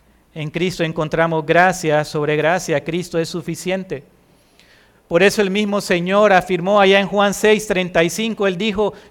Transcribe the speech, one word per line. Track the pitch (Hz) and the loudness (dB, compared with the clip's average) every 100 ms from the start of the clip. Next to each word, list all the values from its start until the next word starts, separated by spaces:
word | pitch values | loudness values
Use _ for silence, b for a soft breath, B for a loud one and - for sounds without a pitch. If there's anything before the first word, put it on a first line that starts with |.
| _ _ _ | _ _ _
En | 165 151 | -12 -8
Cristo | 165 180 180 | -4 -4 -2
encontramos | 165 165 156 160 165 160 151 | -4 -4 -4 -2 0 0 2
gracia | 165 185 175 156 151 | 4 4 2 0 0
sobre | 151 156 147 151 | 0 -4 -2 0
gracia, | 151 180 175 143 | 0 0 0 -2
Cristo | 143 170 165 165 | -2 -6 -4 -4
es | 165 | -4
suficiente. | 175 160 160 180 190 185 135 - _ _ b b b b b b b - | -6 -8 -8 -6 -6 -6 -12 -14 _ _ b b b b b b b -2
Por | 170 | 4
eso | 196 202 | 4 2
el | 190 | 0
mismo | 202 208 202 | 0 -2 -2
Señor | - 175 180 202 208 | -2 -2 0 2 4
afirmó | 185 - 180 180 208 | 4 2 -2 2 4
allá | 196 196 | 6 4
en | 190 | 2
Juan | 202 202 | 0 0
seis | 185 214 220 214 | 2 2 2 0
treinta | 185 175 175 | -4 -2 0
y | 170 | 0
cinco, | 190 220 208 196 | -2 -6 -2 -2
Él | 180 | -2
dijo, | 220 196 202 B B | -4 -2 -4 B B